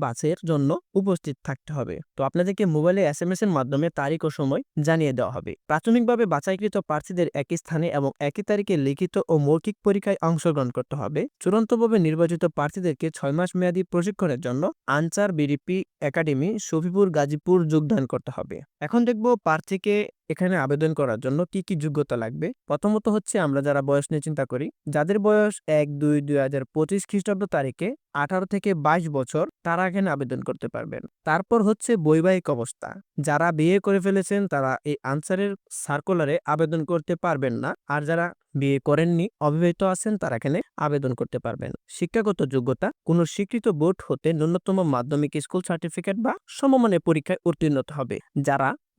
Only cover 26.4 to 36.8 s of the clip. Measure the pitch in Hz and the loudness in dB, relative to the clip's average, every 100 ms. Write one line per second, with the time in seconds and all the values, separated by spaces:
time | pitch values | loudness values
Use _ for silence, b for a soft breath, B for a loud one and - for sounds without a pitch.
26.4 | 135 143 - 156 156 196 - 202 208 190 | 0 -2 -4 -2 0 -2 -2 -4 -2 -2
27.4 | 202 156 135 - 196 294 _ 147 147 185 | -2 -2 -2 -4 -6 -6 _ -4 -2 -2
28.4 | 190 202 202 170 147 170 160 143 127 156 | -2 -2 0 0 2 2 0 -4 -2 -2
29.4 | 247 - 170 170 185 196 190 143 127 123 | -2 -4 -4 -2 0 0 0 0 -4 -6
30.4 | 131 - - 117 113 113 - _ 156 165 | -6 -6 -8 -8 -8 -10 -14 _ -2 -2
31.4 | - 233 202 220 - 226 156 160 175 185 | 2 2 4 2 0 2 4 4 4 2
32.4 | 170 123 113 - - 190 - - 147 147 | 0 -2 -4 -8 -12 -14 -12 -6 0 0
33.4 | 170 156 160 196 202 196 190 196 180 202 | 2 2 4 4 2 2 2 0 0 -2
34.4 | 196 143 131 127 147 147 131 147 - 185 | 0 0 0 -2 -4 -6 -4 -4 -2 -2
35.4 | 202 196 _ - - 143 - 180 143 160 | -2 -6 _ -12 -6 -4 -2 0 0 0
36.4 | - 151 160 165 | 0 0 0 0